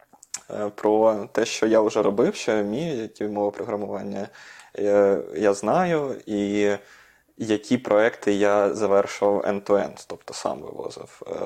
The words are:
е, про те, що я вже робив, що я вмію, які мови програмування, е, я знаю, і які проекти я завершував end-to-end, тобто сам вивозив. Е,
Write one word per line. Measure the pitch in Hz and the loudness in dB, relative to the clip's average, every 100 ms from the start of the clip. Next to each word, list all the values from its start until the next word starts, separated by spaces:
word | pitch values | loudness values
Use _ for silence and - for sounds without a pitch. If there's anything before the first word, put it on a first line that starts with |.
| _ _ - - - | _ _ -18 -18 -12
е, | 104 104 - | -8 -8 -4
про | 107 107 110 107 - | 0 4 4 2 -2
те, | - 117 | -4 -2
що | - 113 | 0 2
я | 110 | 4
вже | 107 113 | 4 2
робив, | 104 101 156 - | 0 2 0 -2
що | - | -2
я | 107 | -2
вмію, | 101 113 170 127 | -2 -4 -4 -6
які | 110 - | -8 -8
мови | 107 104 104 | -6 -2 -2
програмування, | - 110 104 101 101 101 101 104 - - - - - | -4 -6 -6 -6 -8 -8 -8 -10 -14 -20 -20 -14 -4
е, | 101 101 98 92 - 78 | 2 4 6 4 -2 0
я | 104 | 2
знаю, | 98 107 151 180 160 139 - - | 2 2 2 2 0 -2 -8 -4
і | 104 101 104 101 101 - - - _ _ - | -2 0 2 0 0 -6 -20 -20 _ _ -8
які | 110 107 - 123 | -2 -2 0 -2
проекти | - 104 113 - - | 2 4 4 0 0
я | 101 101 104 101 | 2 4 4 2
завершував | 87 101 98 - - 101 101 - | 0 2 2 2 0 0 2 0
end-to-end, | 101 - 101 - - - | -2 2 2 0 -8 -16
тобто | - - | -16 -14
сам | - - 67 | -8 -6 -6
вивозив. | - - - - - - - | -10 -12 -12 -14 -20 -18 -12
Е, | 82 | -10